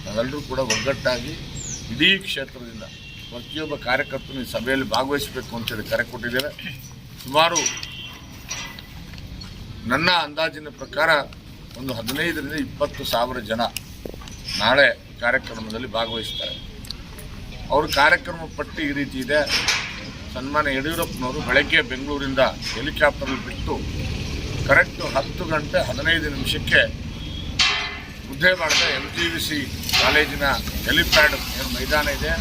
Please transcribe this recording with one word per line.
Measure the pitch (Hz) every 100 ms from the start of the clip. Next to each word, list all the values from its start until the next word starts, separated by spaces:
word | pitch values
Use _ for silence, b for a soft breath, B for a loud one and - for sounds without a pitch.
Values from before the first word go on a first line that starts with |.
ನಾವೆಲ್ಲರೂ | 98 107 127 147 143
ಕೂಡ | 131 127
ಒಗ್ಗಟ್ಟಾಗಿ | 110 120 127 131 123 120 - - - - - -
ಇಡೀ | 113 170 190 190
ಕ್ಷೇತ್ರದಿಂದ | 143 135 127 120 113 82 - - - -
ಪ್ರತಿಯೊಬ್ಬ | 120 120 151 151 143 117
ಕಾರ್ಯಕರ್ತನು | 131 139 135 - 135
ಈ | 113
ಸಭೆಯಲ್ಲಿ | 113 117 135 120
ಭಾಗವಹಿಸಬೇಕು | 110 135 143 143 131 123 117
ಅಂತೇಳಿ | 110 110 110
ಕರೆ | 117 120
ಕೊಟ್ಟಿದ್ದೇವೆ. | 123 120 123 147 - 175 - - - - -
ಸುಮಾರು | 127 143 165 170 - - - - - - - - - - - - - - - - - - - - - - 110
ನನ್ನ | 135 170 175 147
ಅಂದಾಜಿನ | 147 160 151 151 -
ಪ್ರಕಾರ | 131 139 160 151 135 - - - - 120
ಒಂದು | 135 113
ಹದಿನೈದರಿಂದ | 113 143 170 151 139 156 127
ಇಪ್ಪತ್ತು | - 143 - 135
ಸಾವಿರ | 120 123 127 107
ಜನ | 113 113 - - - - - - - - -
ನಾಳೆ | 107 135 131 110 - -
ಕಾರ್ಯಕ್ರಮದಲ್ಲಿ | 117 127 120 113 110 110 127 110
ಭಾಗವಹಿಸ್ತಾರೆ. | 113 117 107 - - - - - - - - - - - - - -
ಅವ್ರ | 139 151 139
ಕಾರ್ಯಕ್ರಮ | 151 175 175 170 151 -
ಪಟ್ಟಿ | 147 - 147
ಈ | 139
ರೀತಿ | 135 131 127
ಇದೆ. | 151 143 - - - - - - - -
ಸನ್ಮಾನ್ಯ | 127 135 147 147 135
ಯಡಿಯೂರಪ್ಪನವರು | 147 165 165 - 127 147 123
ಬೆಳಗ್ಗೆ | 131 143 160 117
ಬೆಂಗಳೂರಿಂದ | 127 143 143 139 131 123 - 113 -
ಹೆಲಿಕಾಪ್ಟರ್ | 139 - 147 - 135 131 -
ಬಿಟ್ಟು | - - 131 - - - - - - - - -
ಕರೆಕ್ಟ್ | 147 180 - 196
ಹತ್ತು | 135 - - 170
ಗಂಟೆ | 156 147 180 139
ಹದಿನೈದು | 123 147 165 151
ನಿಮಿಷಕ್ಕೆ | 139 - 156 - 151 113 - - - - - - - - - - - - - -
ಮುದ್ದೇಪಾಳ್ಯದ | 135 175 185 156 - 165 135
ಎಂ | 139
ಜಿ | - 165
ವಿ | 165 -
ಸಿ | 151 135 - - -
ಕಾಲೇಜಿನ | 208 - 139 143 143 127 - 131 120
ಹೆಲಿಪ್ಯಾಡ್ | 151 170 160 151 135 - -
ಏನು | 127 120
ಮೈದಾನ | 135 151 143 131
ಇದೆ | 151 165